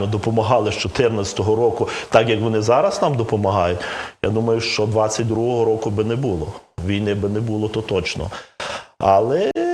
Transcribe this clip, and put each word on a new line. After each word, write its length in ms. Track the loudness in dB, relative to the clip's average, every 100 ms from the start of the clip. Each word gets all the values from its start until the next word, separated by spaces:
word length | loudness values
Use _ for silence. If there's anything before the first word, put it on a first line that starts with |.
| -2
допомагали 680 | -2 0 0 2 2 2
з 40 | -2
чотирнадцятого 800 | -2 0 2 0 -2 -2 0 2
року, 320 | 2 0 -2 -4 2
так 180 | 2 4
як 120 | 2
вони 220 | 0 0
зараз 400 | 2 4 2 2
нам 120 | 0
допомагають, 680 | 0 0 0 2 2 2 0 -6 -8 -12 -4
я 80 | -2
думаю, 300 | 0 0 0
що 260 | 0 -2 0
двадцять 400 | 2 0 0 -2
другого 380 | 0 0 2
року 260 | 2 0 0
би 140 | -2
не 120 | 0 0
було. 300 | -2 -2 -4 -10 -16 -8 -4
Війни 280 | -2 0
би 140 | 0 -2
не 120 | -2
було, 280 | -2 -2 -2
то 140 | -4
точно. 480 | -2 -2 -2 -6 -8 -10 -16 -14 -10 -10 -14 -2
Але 520 | 4 4 4 2 0 0 0